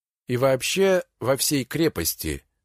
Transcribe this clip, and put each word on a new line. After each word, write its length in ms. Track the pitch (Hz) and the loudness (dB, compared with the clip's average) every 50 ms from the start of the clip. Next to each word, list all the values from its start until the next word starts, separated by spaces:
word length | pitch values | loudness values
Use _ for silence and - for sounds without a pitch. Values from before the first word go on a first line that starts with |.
| _ _ _ _ _ - | _ _ _ _ _ -4
и 60 | 123 | -2
вообще 680 | 123 131 135 135 127 - - - 185 190 190 185 180 - _ _ - | 0 2 2 2 2 0 -2 0 2 2 4 2 2 0 _ _ -6
во 180 | 110 117 135 | -2 0 0
всей 280 | 131 - - 151 139 123 | 0 0 0 0 0 -2
крепости 800 | - - 143 170 147 - 85 82 - - - - 80 71 69 - _ _ _ _ | -2 -2 0 0 0 0 -2 -4 -4 -4 -4 -4 -6 -6 -6 -8 _ _ _ _